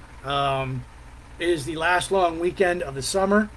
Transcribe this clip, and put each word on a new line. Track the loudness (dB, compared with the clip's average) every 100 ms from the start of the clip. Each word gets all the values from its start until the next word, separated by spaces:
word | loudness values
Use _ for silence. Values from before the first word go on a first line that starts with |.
| -20 -12
Um, | -4 0 0 0 -2 -6 -10 -18 -20 -20 -20 -6
it | -2
is | -2
the | -2 -2
last | 2 2 2
long | 2 2 2
weekend | -2 2 2 2
of | -4
the | -6
summer. | -2 0 4 4 2